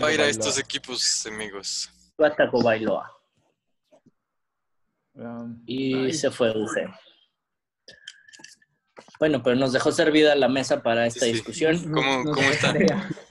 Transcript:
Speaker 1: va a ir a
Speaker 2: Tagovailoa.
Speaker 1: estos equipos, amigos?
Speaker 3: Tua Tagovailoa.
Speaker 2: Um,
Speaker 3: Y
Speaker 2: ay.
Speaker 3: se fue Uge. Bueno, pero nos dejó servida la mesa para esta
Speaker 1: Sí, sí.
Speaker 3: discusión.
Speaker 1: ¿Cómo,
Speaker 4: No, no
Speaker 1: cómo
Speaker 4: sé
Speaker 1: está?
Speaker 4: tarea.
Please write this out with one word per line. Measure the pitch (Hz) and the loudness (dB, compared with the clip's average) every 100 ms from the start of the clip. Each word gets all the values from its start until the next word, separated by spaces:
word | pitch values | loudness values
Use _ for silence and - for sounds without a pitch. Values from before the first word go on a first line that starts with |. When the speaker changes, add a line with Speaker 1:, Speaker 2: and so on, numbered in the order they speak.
Speaker 1:
va | 151 | 0
a | |
ir | 151 | 2
a | |
Speaker 2:
Tagovailoa. | 147 | 2
Speaker 1:
estos | 110 110 135 | 0 -2 -2
equipos, | - 139 - 120 - - 110 | -4 -8 -8 -4 -2 -2 -6
amigos? | 107 107 98 - - - _ _ - | -8 -10 -10 -8 -8 -10 _ _ 0
Speaker 3:
Tua | 151 | 0
Tagovailoa. | 151 120 120 117 110 107 90 - - _ _ _ _ _ _ _ _ _ _ _ _ _ _ _ _ _ _ _ | 2 0 2 2 0 0 -4 -6 -18 _ _ _ _ _ _ _ _ _ _ _ _ _ _ _ _ _ _ _
Speaker 2:
Um, | 139 117 117 117 117 - | -18 -14 -12 -14 -14 -10
Speaker 3:
Y | 131 135 131 131 | -6 -2 0 -2
Speaker 2:
ay. | |
Speaker 3:
se | - 131 | 0 -2
fue | - 113 110 | 0 0 0
Uge. | 104 98 - - - _ _ _ _ _ _ _ - - - - _ - - _ _ _ _ - - - | -2 -4 -6 -10 -20 _ _ _ _ _ _ _ -20 -20 -20 -20 _ -20 -20 _ _ _ _ -20 -14 -2
Bueno, | 156 131 | 0 2
pero | 123 123 | 2 2
nos | 135 | 2
dejó | 127 151 | 0 0
servida | 170 160 151 151 143 | 2 4 6 6 6
la | 127 | 2
mesa | 135 127 139 | 2 -2 -2
para | 117 117 117 | 0 2 0
esta | - | 0
Speaker 1:
Sí, | 120 | 0
sí. | |
Speaker 3:
discusión. | 113 113 - 156 170 165 | 0 -4 -2 0 0 0
Speaker 1:
¿Cómo, | 151 135 131 | 0 0 0
Speaker 4:
No, | |
no | 151 | 0
Speaker 1:
cómo | 139 135 | 0 2
Speaker 4:
sé | |
Speaker 1:
está? | 147 135 | 2 0
Speaker 4:
tarea. | - 196 - - - - | 2 2 2 -6 -10 -14